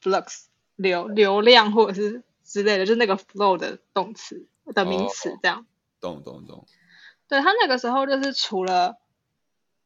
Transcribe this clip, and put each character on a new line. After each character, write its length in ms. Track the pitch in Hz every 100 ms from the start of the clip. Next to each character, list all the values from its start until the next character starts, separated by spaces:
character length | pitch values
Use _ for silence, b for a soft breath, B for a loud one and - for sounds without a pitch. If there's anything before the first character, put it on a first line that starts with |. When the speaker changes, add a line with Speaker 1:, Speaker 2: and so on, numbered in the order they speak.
Speaker 1:
flux， 440 | 190 196 - - - _ _ -
流， 320 | 190 175 214
流 320 | 208 202 202
量 320 | 226 247 214
或 180 | 214 208
者 20 |
是 300 | 190 208 240 - _ -
之 180 | 202
类 140 | 208 202
的， 80 | 190
就 80 |
是 20 | 226
那 100 | 220
个 120 | 196
flow 400 | - 196 202 175
的 220 | - - _
动 200 | 196 190
词， 340 | 226 - - - _ 311
的 120 | 214 180
名 240 | 185 196
词 280 | - - -
这 80 | 180
样。 100 | 185
Speaker 2:
哦。 60 | 233 _ _ _
懂， 240 | 90 76
懂， 220 | 71 69 -
懂。 200 | - - b b b b b _
Speaker 1:
对， 140 | 277
他 100 | 320
那 160 | 440 370
个 100 | 254
时 100 | 240
候 160 | 262 269
就 180 | 269
是 80 | 277
除 320 | 254 - 196
了， 360 | 185 180 180 - _ _ _ _ _ _ _ _